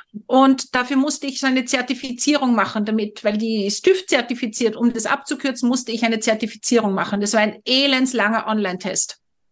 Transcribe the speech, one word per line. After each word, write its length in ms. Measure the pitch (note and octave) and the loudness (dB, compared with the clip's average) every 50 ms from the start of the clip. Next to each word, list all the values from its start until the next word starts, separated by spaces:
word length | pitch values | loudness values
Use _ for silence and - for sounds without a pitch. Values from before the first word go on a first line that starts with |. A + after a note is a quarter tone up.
| - _ - G#3+ - | -20 _ -18 -14 -4
Und 480 | - B3+ C4 C4+ C4+ C4+ C4 - - - | 2 4 6 6 6 4 2 0 -4 -2
dafür 220 | B3+ B3 B3 C#4+ | -2 -2 0 2
musste 300 | C4 C4+ D4+ D4+ - - | 2 2 0 -2 -4 -6
ich 120 | C#4 C4+ - | -8 -6 -2
so 60 | C#4 | -2
eine 180 | C4+ B3+ C4 B3 | 0 0 0 0
Zertifizierung 920 | B3+ - B3+ B3 C4 B3+ B3+ - C4 B3 - - C#4+ D4 C#4+ C4+ B3 A#3+ | -2 -2 -2 -2 -4 -6 -6 -6 -10 -6 -2 0 0 2 2 2 2 2
machen, 300 | G#3+ F#3+ - - G#3+ G#3 | 2 2 0 -2 -4 -2
damit, 400 | A3 A3 A3 G3+ G#3 - - - | 0 0 -2 -2 -4 -6 -2 -2
weil 140 | G#3 G#3+ G#3+ | 0 0 0
die 260 | A3+ A3 A3+ G#3+ G3 | -2 -2 -2 0 -2
ist 180 | G3+ G#3 - | -2 -2 2
tüv 240 | - F#4 F#4+ F#4+ - | 4 4 4 4 2
zertifiziert, 680 | - E4 B3 A#3+ - B3 - B3+ A3 G#3+ - A#3 G#3+ G#3+ | 0 0 0 0 -2 -4 -4 -4 -6 -4 0 0 0 0
um 160 | - A#3 A#3+ | 2 0 0
das 140 | A#3+ A3+ G#3+ | 0 0 -2
abzukürzen, 640 | - C#4 C#4 - - D4+ - - C4+ B3+ - B3 A#3+ | -2 -2 -2 -2 -6 -6 -4 -4 -4 -4 0 0 0
musste 240 | C4 B3 - A3+ | 0 0 -2 -4
ich 120 | A3+ A3+ A#3+ | -4 -2 0
eine 140 | A3+ A3+ A3 | 0 -2 0
Zertifizierung 720 | - A3+ A3 A3 A#3 G#3+ - - - - B3 A3+ G#3+ G3+ | 0 0 0 0 -2 -6 -8 -6 -2 2 2 2 2 2
machen. 280 | F#3+ F#3+ E3+ - G3+ G3+ | 0 -2 -2 -2 -2 -2
Das 120 | G3+ G#3 | 0 2
war 80 | A3+ G#3+ | 2 2
ein 200 | G#3+ G#3+ G#3+ - - | 2 0 -2 -6 -4
elendslanger 840 | - B3+ C4 C#4 C#4 C4+ B3+ C4 C4 - A3 G3+ G#3+ A3+ - - | 0 2 2 4 2 2 2 2 0 0 0 0 2 0 0 -2
Online-Test. 720 | - G#3+ G#3+ G3+ F#3 F#3 F#3 - F#3+ - G3+ - - - _ _ _ _ _ _ _ | -2 -2 -2 -2 -2 -4 -4 -6 -4 -2 -2 -4 -4 -8 _ _ _ _ _ _ _